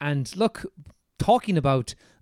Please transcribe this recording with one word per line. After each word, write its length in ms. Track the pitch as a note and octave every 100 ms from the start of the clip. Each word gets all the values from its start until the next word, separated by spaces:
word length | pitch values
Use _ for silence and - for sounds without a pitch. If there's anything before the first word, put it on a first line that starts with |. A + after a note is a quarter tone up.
And 340 | D3 C#3+ B2+ F3+
look, 300 | A3 - - - - - _ -
talking 380 | - A#3+ G#3+ F3
about 380 | C#3 C3+ A#2 - _ _